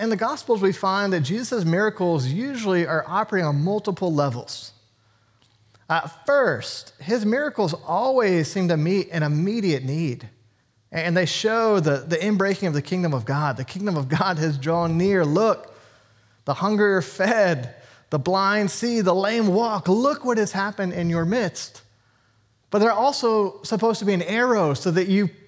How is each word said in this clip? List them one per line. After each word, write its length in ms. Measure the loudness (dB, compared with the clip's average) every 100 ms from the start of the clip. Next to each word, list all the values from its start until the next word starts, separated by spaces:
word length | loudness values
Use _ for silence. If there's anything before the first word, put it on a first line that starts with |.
in 80 | -2
the 80 | -2
Gospels, 440 | -2 -4 -2 2
we 120 | 2
find 400 | 2 0 0 0
that 80 | 0
Jesus' 440 | 0 -2 -2 -2
miracles 640 | 2 2 2 0 0 0 0
usually 580 | -2 -4 -4 0 0
are 200 | 2 -2 -2
operating 400 | -2 0 0 0
on 160 | 0
multiple 500 | 0 -2 -2 -2 0
levels. 600 | 0 0 -2 -10 -14 -16 -20 _ _ _ _ _ _ _ _ _ _ -4
Uh, 120 | -4 -4 -6 0
first, 680 | 2 2 0 -6 -12 -16 -12
his 260 | -4 -2
miracles 480 | 0 0 -2 -2 -2
always 760 | -4 -4 -2 0 2 2 2 0
seem 160 | 0 0
to 100 | 2
meet 320 | 2 0 -2
an 100 | -2
immediate 600 | 0 0 0 0 0 -2
need. 440 | -2 -2 -4 -4 -10 -20 _ _ _ _ _
And 260 | -4 0 0
they 100 | 0
show 520 | 0 0 2 2 2
the, 200 | 2 0
the 180 | -2 -2
inbreaking 500 | 0 2 0 0 -2
of 80 |
the 80 | -2
kingdom 320 | -2 -2 -2
of 100 | -2
God. 320 | -2 -2 -2 -4
The 60 |
kingdom 340 | -8 -6 -4 -2
of 120 | 0
God 280 | 0 0 0
has 200 | -2 -2
drawn 400 | -2 0 0 2
near. 260 | 2 2
Look, 480 | 2 2 2 0 -6 -20 -20 _ _ _ _ _
the 100 | -6
hungry 380 | -2 0 2 4
are 80 | 2
fed, 720 | 0 0 2 4 2 2 -4 -14 -20 -20 -6
the 80 | -2
blind 540 | 0 2 2 2 0
see, 280 | -2 -2 0
the 140 | 2
lame 320 | 2 2 2 2
walk. 400 | 2 2 0 2
Look 380 | 2 2 0
what 140 | -2 0
has 120 | 0
happened 420 | -2 -4 -4 -4
in 160 | -2 -2
your 160 | 0
midst. 580 | 0 0 -2 -6 -14 -16 -20 _ _ _ _ _ _ _ _
But 100 | 0
they're 100 | 2
also 720 | 2 0 2 0 2 0 -4
supposed 380 | -6 0 0 0
to 40 |
be 80 | 0
an 100 | 0
arrow 520 | 0 0 2 2 2
so 160 | 0 0
that 160 | 0 2
you, 240 | 2 0 -4